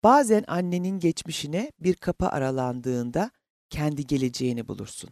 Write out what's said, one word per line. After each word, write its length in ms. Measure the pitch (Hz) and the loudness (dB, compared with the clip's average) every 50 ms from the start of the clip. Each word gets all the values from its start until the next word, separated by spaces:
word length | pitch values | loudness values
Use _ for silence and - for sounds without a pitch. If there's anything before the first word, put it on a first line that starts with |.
| - | 8
Bazen 400 | 214 254 294 285 220 220 208 214 | 8 8 8 6 6 4 2 2
annenin 520 | - 160 170 185 175 175 180 180 190 196 190 | 0 -2 -2 0 0 -2 -2 -2 -2 -2 2
geçmişine 720 | 170 165 165 - - 165 156 - - 147 151 180 233 302 - _ | 2 2 0 0 -6 -8 -8 -6 -6 -4 -4 -4 -4 -6 -10 _
bir 160 | 160 180 180 | 0 0 0
kapı 340 | _ - - 170 _ 180 185 | _ -2 -4 -2 _ -2 0
aralandığında 1000 | - 147 135 131 131 131 127 127 123 127 120 131 127 123 120 120 120 156 196 254 _ _ _ _ _ _ _ _ | 0 0 0 0 0 0 -2 -2 -4 -4 -4 -2 -2 -2 -2 -2 -2 -2 -2 -2 _ _ _ _ _ _ _ _
kendi 380 | - 151 147 151 147 143 143 | -6 -2 -2 -2 -2 -2 -2
geleceğini 600 | 135 147 135 131 127 120 - 127 127 120 117 110 | -2 0 0 0 0 -2 0 -2 -2 -2 -2 -4
bulursun. 420 | - 104 - - - - - - 127 | -8 -8 -10 -10 -12 -12 -16 -16 -18